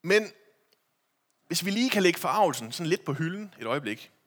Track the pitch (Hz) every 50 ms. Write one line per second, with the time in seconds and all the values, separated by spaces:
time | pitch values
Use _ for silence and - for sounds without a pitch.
0 | - 165 190 208 220 190 - _ _ _ _ _ _ _ _ _ _ _ _ _
1 | _ _ _ _ _ _ _ _ _ _ 170 165 170 196 196 220 247 262 - 208
2 | 190 180 170 - - - 131 208 208 170 127 120 113 113 - - 170 156 175 -
3 | - - 139 - 160 165 185 202 214 196 - - 120 113 123 147 139 104 107 117
4 | - - _ _ _